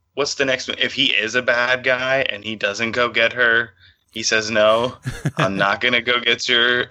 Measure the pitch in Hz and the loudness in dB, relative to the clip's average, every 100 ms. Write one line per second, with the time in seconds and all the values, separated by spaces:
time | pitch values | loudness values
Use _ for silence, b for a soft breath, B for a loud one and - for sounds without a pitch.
0 | _ - 143 - 135 131 - - 123 123 | _ -6 -4 -2 -2 -2 -4 -4 -4 0
1 | 135 101 110 123 123 120 123 127 127 127 | 0 0 0 -2 0 0 2 0 0 0
2 | 131 135 131 104 104 110 101 101 117 110 | 0 0 -2 -6 -10 -4 -4 -2 -4 0
3 | 120 113 113 120 120 117 117 b b b | -2 2 0 2 2 2 0 b b b
4 | b 110 113 113 107 113 107 113 123 - | b -8 -2 0 0 4 4 4 2 -4
5 | - - 139 - 95 98 98 101 123 123 | -10 -6 -6 -2 -2 2 0 2 2 0
6 | 117 123 117 120 - 120 120 123 123 | 0 0 2 0 2 2 2 2 2